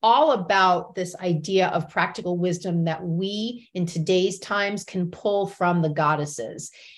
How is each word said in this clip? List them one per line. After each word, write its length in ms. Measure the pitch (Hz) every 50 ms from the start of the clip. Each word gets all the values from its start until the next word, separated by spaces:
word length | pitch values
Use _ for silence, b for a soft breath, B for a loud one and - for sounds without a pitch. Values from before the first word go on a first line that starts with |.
all 300 | 202 226 254 277 311 311
about 600 | 262 202 175 180 196 196 190 185 180 170 - - -
this 220 | 190 180 180 -
idea 520 | - 185 180 170 151 147 196 190 185 180 -
of 200 | - 170 160 -
practical 480 | - - 175 185 - - - 180 180
wisdom 480 | 175 175 180 170 175 - 170 170 170 165
that 180 | 165 156 -
we 680 | 180 170 165 175 190 196 208 214 220 233 240 - - _
in 140 | - 185 175
today's 520 | 170 - 170 156 185 185 180 185 202 185 -
times 460 | - - 202 202 202 202 208 196 -
can 260 | - - 185 180 175
pull 360 | - - - 208 202 202 196
from 340 | 196 - - 185 175 175 175
the 80 | 160 156
goddesses, 840 | 143 160 151 147 156 147 147 147 - - 113 - - - 147 - B B B B B